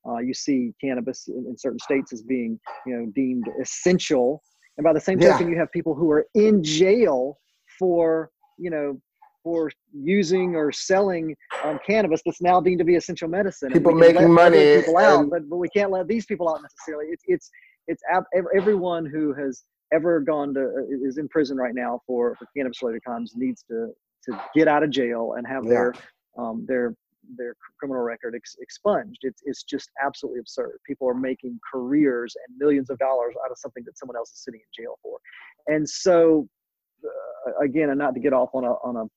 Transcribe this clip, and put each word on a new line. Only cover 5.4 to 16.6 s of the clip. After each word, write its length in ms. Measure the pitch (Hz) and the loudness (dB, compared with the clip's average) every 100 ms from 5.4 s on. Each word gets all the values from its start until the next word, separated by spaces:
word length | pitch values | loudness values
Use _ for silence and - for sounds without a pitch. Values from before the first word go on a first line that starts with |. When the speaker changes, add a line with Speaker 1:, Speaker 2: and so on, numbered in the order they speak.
| 170 | 0
Speaker 1:
you 80 | 165 | -2
have 120 | 156 | -2
people 200 | 170 165 | -4 -4
who 160 | 147 165 | 0 2
are 160 | 151 - 214 | 2 2 2
in 280 | 214 208 | 4 4
jail 760 | 156 151 190 226 202 131 131 147 _ _ _ - | 2 2 4 6 4 2 -2 -8 _ _ _ -4
for, 520 | 185 170 165 160 156 _ _ _ | 0 2 2 0 -4 _ _ _
you 120 | 175 | -8
know, 280 | 156 143 135 _ _ _ _ | -6 -6 -8 _ _ _ _
for 280 | 165 170 151 - _ | -6 -4 -4 -8 _
using 640 | 143 143 202 165 185 180 165 | -8 0 0 2 0 0 0
or 160 | 151 | -2
selling, 640 | - - 190 196 175 160 147 _ - | -4 0 0 2 -2 -6 -10 _ -8
um, 160 | 147 147 - | -6 -6 0
cannabis 360 | 214 190 156 170 | 0 2 0 -2
that's 160 | - | -2
now 180 | 175 180 | 2 4
deemed 200 | 170 175 | 4 2
to 60 | 170 | 2
be 100 | 170 | 2
essential 320 | - 170 165 | 0 -8 -6
medicine. 400 | 180 196 - 135 | -4 -4 -4 0
And 60 | |
Speaker 2:
People 200 | 170 160 | 4 4
Speaker 1:
we 80 | 165 | 10
can 120 | 170 170 | 8 10
Speaker 2:
making 200 | 170 170 | 8 10
Speaker 1:
let 120 | 175 | 10
other 80 | 160 | 10
Speaker 2:
money 240 | 147 147 | 8 8
Speaker 1:
people 160 | 160 170 | 6 6
out, 220 | 190 147 | 8 6
Speaker 2:
and 80 | 147 | 4
Speaker 1:
but, 200 | 170 147 | -2 -4
but 80 | 175 | -6
we 120 | 175 | -2
can't 220 | 202 202 | 0 0
let 160 | 190 170 | -2 -2
these 180 | 226 - | -4 -4
people 240 | 180 170 | -4 -2
out 120 | 156 | -4